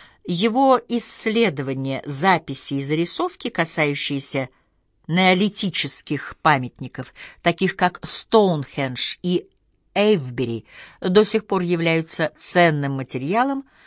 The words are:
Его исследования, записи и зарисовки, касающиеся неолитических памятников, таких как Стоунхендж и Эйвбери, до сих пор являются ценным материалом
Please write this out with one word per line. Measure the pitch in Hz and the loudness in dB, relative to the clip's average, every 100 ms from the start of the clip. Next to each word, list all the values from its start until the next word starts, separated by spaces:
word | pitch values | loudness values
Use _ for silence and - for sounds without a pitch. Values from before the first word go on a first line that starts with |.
| - _ | -20 _
Его | - 175 220 226 269 254 - | -6 0 2 4 4 4 2
исследования, | 233 - - 220 220 226 143 135 135 135 135 - | -4 -2 -2 -2 2 0 0 -4 -4 -4 -6 -6
записи | 135 185 175 - 135 - | -2 2 2 0 -8 -6
и | 139 | -4
зарисовки, | 139 156 175 - 349 - - | -2 -2 -2 -2 -4 -6 -6
касающиеся | - 165 - 151 143 - 139 139 139 131 _ _ _ _ _ - | -4 -2 -2 -2 -2 -4 -4 -4 -4 -6 _ _ _ _ _ -4
неолитических | 165 185 185 208 - 196 - 143 - - 143 - - | 2 4 4 2 0 -2 -2 -4 -4 -4 -6 -6 -4
памятников, | 160 143 123 - 127 - 127 - - - | 0 2 0 -10 -12 -12 -16 -18 -20 -4
таких | - - 190 - | -2 0 0 2
как | 180 - | 0 0
Стоунхендж | - - - 226 202 160 135 - 135 123 - - | -4 -4 2 4 4 2 -4 -4 -4 -2 -4 -2
и | 180 180 - _ _ _ _ | -2 -2 -4 _ _ _ _
Эйвбери, | - 208 208 127 123 120 113 - - - - | 0 4 2 0 -6 -4 -6 -10 -20 -20 -8
до | 185 185 | 2 4
сих | 214 220 - | 4 2 0
пор | 190 | -2
являются | 175 175 165 165 160 - 156 | 0 0 0 0 -2 -2 -4
ценным | - - 180 175 147 143 | -2 0 4 4 4 -2
материалом | 139 131 131 135 214 262 277 269 _ | -4 -6 -6 -2 0 0 -2 -8 _